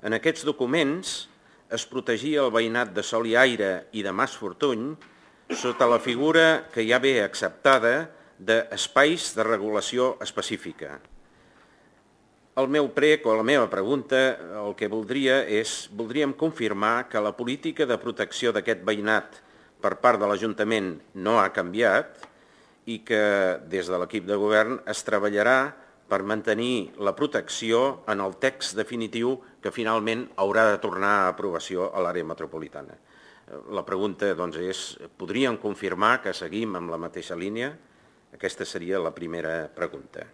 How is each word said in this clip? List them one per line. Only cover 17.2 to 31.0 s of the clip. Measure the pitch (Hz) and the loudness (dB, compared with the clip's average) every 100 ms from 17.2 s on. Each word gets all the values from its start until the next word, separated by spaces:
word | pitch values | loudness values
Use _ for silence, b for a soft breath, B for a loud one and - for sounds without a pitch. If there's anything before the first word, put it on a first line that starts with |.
la | 104 95 | -2 -2
política | 120 139 165 156 139 | -6 -4 -6 -2 0
de | 113 | 0
protecció | 120 110 101 - 120 104 | -2 -4 -6 0 0 0
d'aquest | 101 104 92 | 0 -2 0
veïnat | 107 104 107 - - b b b b | -2 2 2 0 -20 b b b b
per | 104 98 | -2 4
part | 123 110 | 4 4
de | 101 | 2
l'Ajuntament | 101 110 101 107 113 95 78 - 98 | 2 -2 -2 0 0 -2 -8 -14 -6
no | 95 113 | 2 4
ha | 95 | 4
canviat | - 87 101 117 101 156 - - b b b b b - | 0 -4 0 4 4 0 -14 -20 b b b b b -12
i | 110 - | -10 -2
que | 110 104 101 92 90 80 | 2 4 4 2 -2 -4
des | 92 87 | -4 -2
de | 90 | -2
l'equip | 87 110 90 | -2 -6 -2
de | 101 | 0
govern | 104 107 110 127 - | 4 4 2 -2 -6
es | 107 - | -8 -2
treballarà | 104 104 101 107 131 139 - B B _ | 0 2 2 4 4 2 -6 B B _
per | 98 | -2
mantenir | 98 107 104 107 123 123 85 - | 0 -2 0 0 0 -2 -4 -4
la | 101 | -4
protecció | 95 143 107 - - 113 113 135 131 - | -2 -2 -2 -4 -6 0 2 2 -2 -4
en | 101 | -2
el | 98 95 | -2 0
text | 131 - - 98 | -2 -2 -8 -4
definitiu | 107 120 110 113 120 131 B B | -6 -4 -6 -2 -2 -2 B B
que | 101 107 | -8 -4
finalment | 110 113 107 113 123 - | 0 0 0 -4 -6 -2
haurà | 98 104 110 | 0 4 4
de | 101 | 4
tornar | 107 92 | -2 0